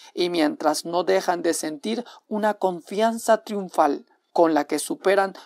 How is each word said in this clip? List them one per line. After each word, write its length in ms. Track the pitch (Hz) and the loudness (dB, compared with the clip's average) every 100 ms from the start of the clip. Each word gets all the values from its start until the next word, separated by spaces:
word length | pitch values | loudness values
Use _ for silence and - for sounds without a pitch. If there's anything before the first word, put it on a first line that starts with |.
| - | -12
y 160 | - 175 | -4 -2
mientras 560 | 175 151 147 156 151 170 | 0 0 0 0 0 -2
no 180 | 170 | -2
dejan 380 | 185 190 185 175 | 0 2 0 0
de 120 | 170 | -2
sentir 520 | 160 156 151 214 226 240 - _ | -2 -4 -8 -6 -6 -6 -16 _
una 240 | 208 214 | -2 -2
confianza 920 | 208 185 175 - 196 226 226 - 220 | 0 -2 -4 -6 -2 -2 0 0 0
triunfal, 600 | - 202 185 - 151 - - _ _ | 0 -8 -2 2 2 0 -8 _ _
con 220 | - 165 | 2 4
la 100 | 151 | 4
que 160 | 147 151 | 0 -4
superan 540 | - 170 190 196 196 - | -4 -4 0 2 0 -4